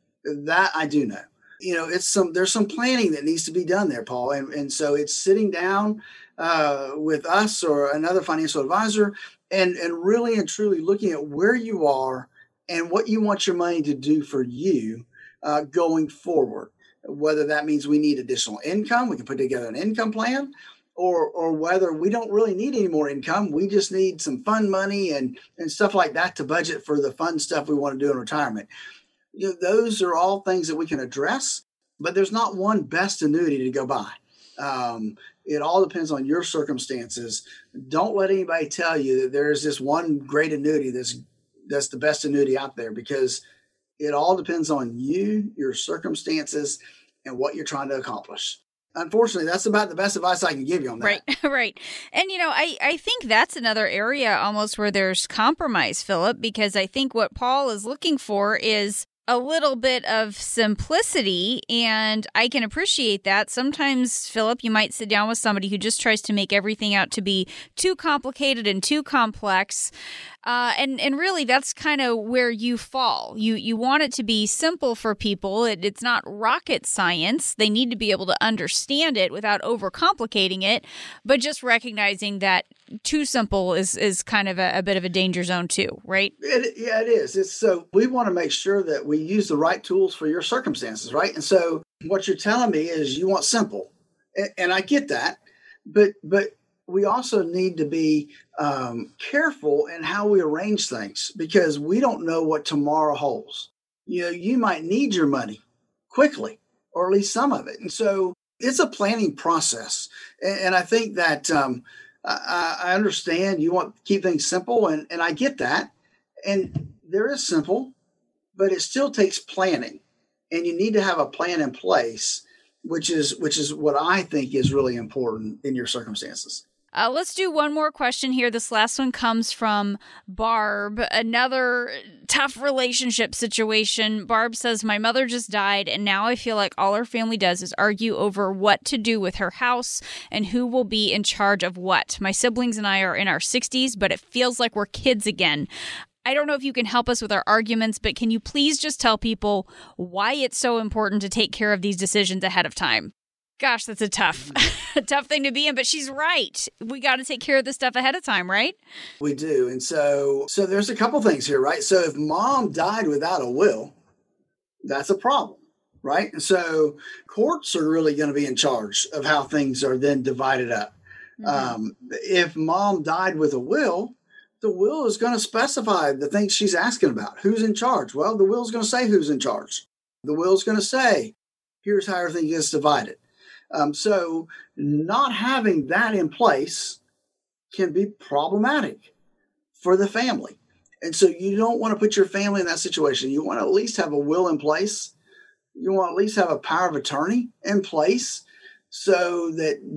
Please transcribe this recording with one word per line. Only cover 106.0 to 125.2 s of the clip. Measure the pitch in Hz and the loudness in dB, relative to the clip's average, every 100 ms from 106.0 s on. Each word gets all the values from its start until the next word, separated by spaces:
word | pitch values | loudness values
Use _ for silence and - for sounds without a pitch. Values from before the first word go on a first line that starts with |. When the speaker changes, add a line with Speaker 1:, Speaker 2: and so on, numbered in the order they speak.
| _ | _
Speaker 1:
quickly, | - 294 - 214 220 _ _ _ | 4 4 4 -10 -10 _ _ _
or | - 180 | -2 2
at | |
least | 202 196 | 2 2
some | 220 277 | 0 0
of | 233 - | 0 -6
it. | - | -12
And | 196 | -10
so | - 214 196 185 - _ - | -2 0 2 -2 -4 _ -4
it's | 247 254 | -2 2
a | 311 | 2
planning | - 202 226 190 143 | 2 0 2 0 0
process. | 165 165 - 113 104 - - - - - | 0 2 0 -4 -6 -8 -10 -16 -20 -6
And, | 185 196 | -4 0
and | 185 185 | 2 2
I | |
think | 180 226 220 208 | 4 0 0 0
that, | 165 147 - | 2 2 0
um, | 156 131 123 - - - _ - | 2 2 -2 -8 -20 -20 _ -6
I, | - - 175 165 - | -4 -2 -2 -2 -2
I | 180 185 | 0 2
understand | 208 - - 170 190 175 | 2 0 -2 0 0 2
you | 160 | 2
want | 180 151 - | 2 -2 -6
to | |
keep | - 196 | 0 2
things | 185 156 - | 2 0 0
simple, | 180 180 240 196 | -2 2 2 4
and, | 151 - | 0 -4
and | 170 | -2
I | 170 | -2
get | 156 269 269 | 0 -2 0
that. | 127 156 - _ _ _ _ - 98 | -2 -2 -4 _ _ _ _ -10 -2
And | 98 - - - - 165 | -2 -2 -4 -8 -16 -4
there | 190 233 | -2 0
is | 285 - | -2 0
simple, | 165 147 220 262 - _ _ _ _ _ 185 | 0 2 -2 -2 -12 _ _ _ _ _ 0
but | 196 | 2
it | 185 | 2
still | - 262 285 | -2 0 0
takes | - 196 - | 4 2 2
planning. | - - 190 156 120 - _ _ _ _ - | -6 0 2 0 -4 -12 _ _ _ _ -6
And | 165 170 | -4 -2
you | 170 | 0
need | 220 208 | 2 2
to | |
have | 190 170 | 2 0
a | 143 | 0
plan | - 170 170 | -2 -2 0
in | 139 | -2
place, | 117 92 92 117 110 - - - _ _ _ | -2 2 2 2 -4 -6 -6 -10 _ _ _
which | - 165 156 | -6 -4 0
is, | 160 143 - | 0 0 0
which | 151 151 | -2 0
is | 143 | -2
what | 151 151 143 | 0 2 2
I | 165 190 | 2 0
think | - 151 131 | 0 -2 0
is | 135 131 | 2 2
really | 139 131 120 | 2 2 -2
important | 110 135 | -6 -4